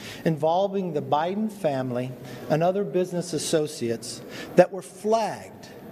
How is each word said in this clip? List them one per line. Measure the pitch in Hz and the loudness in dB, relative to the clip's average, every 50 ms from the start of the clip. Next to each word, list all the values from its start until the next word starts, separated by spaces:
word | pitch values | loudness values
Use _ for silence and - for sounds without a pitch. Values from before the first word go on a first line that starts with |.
| - - - - - | -14 -14 -8 -2 0
involving | 170 160 139 151 160 170 185 202 196 190 196 185 175 | 0 2 2 2 2 4 4 2 2 0 -2 -2 -2
the | 151 147 | -2 -2
Biden | 135 127 143 147 160 180 196 208 220 214 | 0 2 2 2 2 2 0 0 -2 -2
family | - - - 151 139 131 127 127 120 123 127 131 131 - - - - - - - | -2 -2 -2 0 0 0 -2 -2 -2 -4 -4 -6 -8 -12 -12 -14 -14 -10 -2 0
and | 156 151 | 2 4
other | 165 180 190 202 202 | 4 4 2 2 0
business | 165 147 180 180 180 180 175 170 - | 0 0 0 0 0 -2 -4 -2 -2
associates | - 143 - - 175 156 151 147 - - 120 113 113 113 - - - - - - - - - - - | -4 -4 0 2 2 2 2 0 -2 -2 -2 -2 -2 -2 -6 -10 -12 -12 -14 -14 -12 -12 -12 4 8
that | 175 180 - | 8 8 8
were | 190 185 | 4 -6
flagged | - - - - - 214 220 226 214 185 135 104 92 - - - - - - - - - | -10 -12 -10 -4 0 2 4 4 4 0 -2 -6 -10 -14 -16 -16 -16 -16 -16 -16 -16 -16